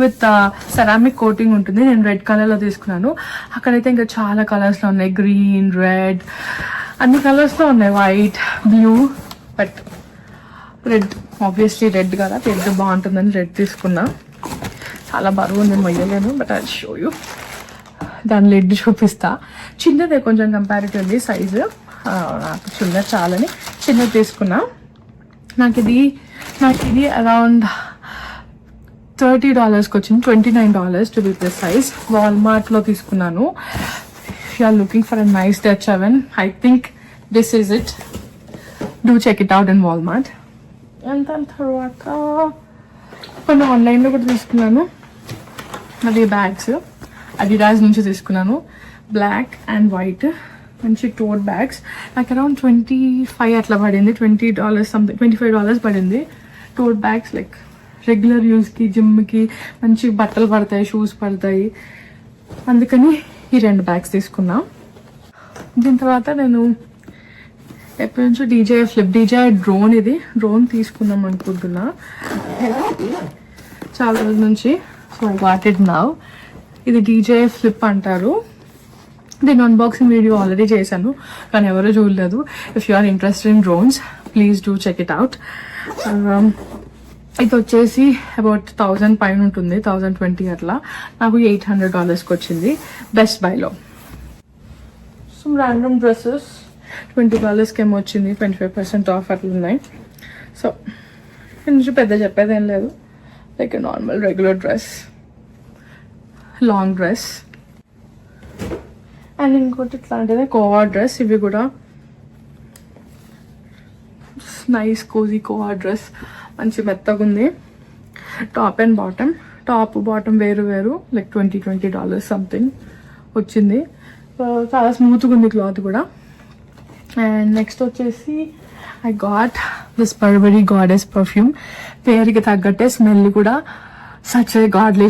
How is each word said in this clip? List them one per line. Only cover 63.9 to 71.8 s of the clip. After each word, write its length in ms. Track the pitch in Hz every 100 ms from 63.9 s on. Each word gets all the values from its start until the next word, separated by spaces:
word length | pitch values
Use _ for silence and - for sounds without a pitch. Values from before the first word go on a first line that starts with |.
బ్యాగ్స్ 220 | 175 175 196
తీసుకున్నా. 400 | 196 - 185 202 381 - - - - - - - - - - -
దీని 140 | 240 254
తర్వాత 260 | 262 254 240 294
నేను 200 | 269 233 233 226 - - - - - - - - - - - -
ఎప్పటి 200 | 220 -
నుంచో 220 | 247 240 262
డీజే 240 | 233 214 240 233
ఫ్లిప్, 180 | - 190 208
డీజే 240 | 220 247 247 202 185
డ్రోన్, 280 | 196 214 226
ఇది 140 | 214 311 - 226
డ్రోన్ 240 | 214 220 240
తీసుకుందాం 500 | 233 220 - 214 202 190
అనుకుంటున్నా 560 | 190 196 185 180 175